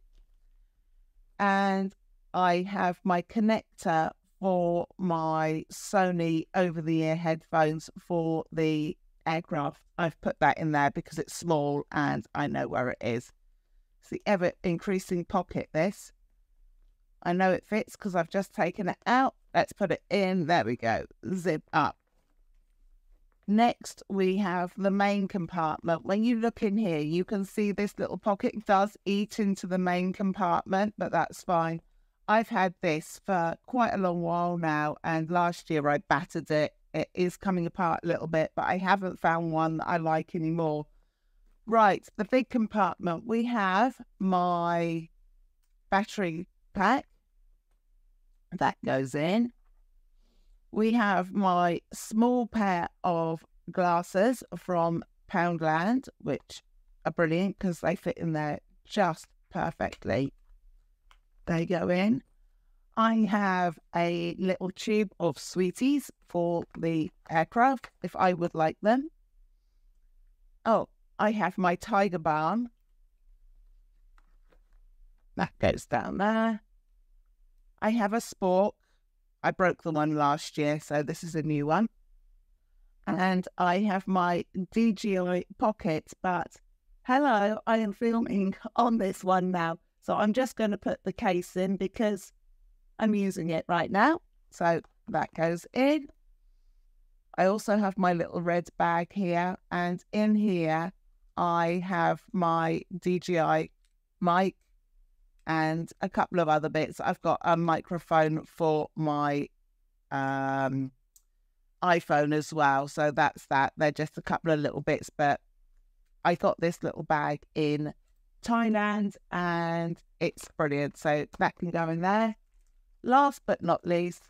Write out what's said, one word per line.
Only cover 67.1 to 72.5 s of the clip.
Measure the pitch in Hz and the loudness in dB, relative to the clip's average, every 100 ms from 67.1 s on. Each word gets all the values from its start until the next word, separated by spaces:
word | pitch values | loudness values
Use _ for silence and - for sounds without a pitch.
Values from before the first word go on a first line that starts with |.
| _ - | _ -4
aircraft | 160 160 233 262 262 - _ | -2 0 2 2 2 -8 _
if | 180 - | -8 0
I | 185 | 0
would | 170 170 | 2 -2
like | 160 160 - | 0 -2 0
them. | 202 254 311 _ _ _ _ _ _ _ _ _ _ _ _ _ - _ - | 2 2 0 _ _ _ _ _ _ _ _ _ _ _ _ _ -20 _ 0
Oh, | 202 - _ _ - | 2 0 _ _ -2
I | 214 | 0
have | 214 175 - | 2 -2 2
my | 180 180 | 0 0
Tiger | - 202 202 175 | 0 0 2 0
Balm. | 165 151 160 | -2 0 0